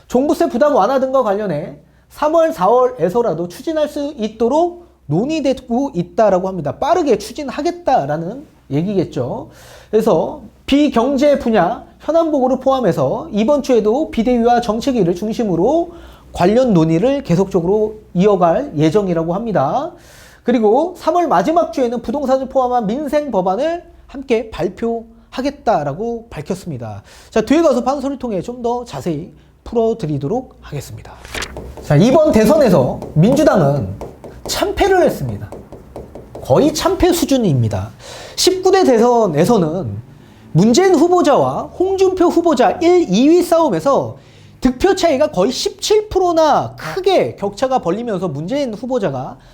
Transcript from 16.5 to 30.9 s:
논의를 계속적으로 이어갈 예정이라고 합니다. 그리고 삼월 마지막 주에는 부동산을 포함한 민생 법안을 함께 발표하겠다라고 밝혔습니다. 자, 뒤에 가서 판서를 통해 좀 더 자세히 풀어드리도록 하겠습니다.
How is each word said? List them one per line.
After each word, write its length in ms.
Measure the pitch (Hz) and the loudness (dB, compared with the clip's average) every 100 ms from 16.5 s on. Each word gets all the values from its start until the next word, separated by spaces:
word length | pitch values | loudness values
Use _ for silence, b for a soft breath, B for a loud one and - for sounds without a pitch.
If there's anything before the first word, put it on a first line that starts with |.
| 226 262 | 4 4
논의를 500 | 175 160 160 240 277 | 2 2 2 0 -2
계속적으로 760 | - 170 185 185 170 214 214 - - | 0 0 0 0 0 0 -2 -6 -6
이어갈 580 | 175 208 196 175 196 285 151 | 0 2 4 2 2 -2 0
예정이라고 580 | 156 208 196 165 165 | 2 2 0 -2 -2
합니다. 580 | 180 233 175 135 220 277 B B B B B | -4 -2 -2 0 -2 -6 B B B B B
그리고 520 | - 240 214 247 339 - | -2 2 4 2 0 -2
삼월 320 | - 349 330 | -2 0 2
마지막 460 | 180 196 339 320 | 2 2 0 0
주에는 260 | - 240 240 | -2 -2 -4
부동산을 480 | 233 277 262 262 262 | -6 -4 0 -2 0
포함한 380 | 269 247 247 202 | -2 0 0 -2
민생 440 | 247 294 302 294 | -4 -2 -4 -2
법안을 540 | 202 185 190 311 339 - b - | -2 -2 -2 -4 -4 -10 b -18
함께 440 | 269 262 226 - | -14 -4 -2 -2
발표하겠다라고 1800 | - 165 180 233 226 226 - _ - 269 277 240 185 143 147 233 233 226 | -6 -6 -4 -6 -6 -10 -20 _ -8 -6 -4 0 0 -2 -6 -6 -8 -12
밝혔습니다. 720 | - 143 185 - 127 113 101 B B B | -12 -8 -8 -8 -12 -12 -14 B B B
자, 140 | 226 | -2
뒤에 180 | 214 320 | 2 4
가서 240 | 330 247 | 4 2
판서를 340 | 247 285 269 277 | -2 -4 -6 -6
통해 220 | 247 190 | -6 -6
좀 220 | 160 247 | -8 -8
더 240 | 233 240 240 | -6 -6 -8
자세히 480 | 143 175 147 190 - b _ | -8 -6 -6 -10 -18 b _
풀어드리도록 920 | - 233 226 226 156 143 139 233 254 - | -6 -2 -2 -2 -4 -4 -4 -6 -8 -18
하겠습니다. 500 | - 143 - | -14 -14 -12